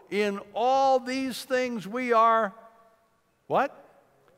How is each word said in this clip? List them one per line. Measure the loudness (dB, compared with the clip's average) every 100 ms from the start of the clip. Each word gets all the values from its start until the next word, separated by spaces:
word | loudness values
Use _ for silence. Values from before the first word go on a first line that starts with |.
| -8
in | -4 -2 -4 -8
all | -2 0 2 4 2
these | 0 -6 -4 -8
things | -4 -2 -2 -6 -8
we | -6 0
are," | 4 4 4 0 -6 -20 _ _ _ _ _ _ _ -4
what? | 0 0 -4 -20 _ _ _ _